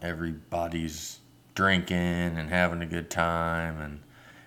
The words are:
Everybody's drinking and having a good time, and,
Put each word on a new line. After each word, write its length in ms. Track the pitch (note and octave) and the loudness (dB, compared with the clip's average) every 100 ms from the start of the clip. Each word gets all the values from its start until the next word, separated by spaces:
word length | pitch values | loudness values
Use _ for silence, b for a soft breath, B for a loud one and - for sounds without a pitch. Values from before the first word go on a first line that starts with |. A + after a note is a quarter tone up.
Everybody's 1160 | F2 D#2+ E2 D#2 - E2+ E2+ E2 D#2+ D#2+ - - - _ _ - | -6 -4 -4 -6 -6 -4 -2 -2 -4 -6 -12 -14 -20 _ _ 2
drinking 400 | F#2+ F#2 F2 F#2 | 4 4 4 2
and 520 | F2 F2 F2 E2 D#2 | 2 2 0 -2 0
having 320 | F2+ F2+ E2+ | 4 4 2
a 60 | E2 | -2
good 240 | E2+ E2 | -4 -2
time, 680 | - E2+ E2+ E2 E2 E2 D#2+ | 0 2 2 0 0 -2 -4
and, 200 | D2+ D2 - B B B | -8 -10 -16 B B B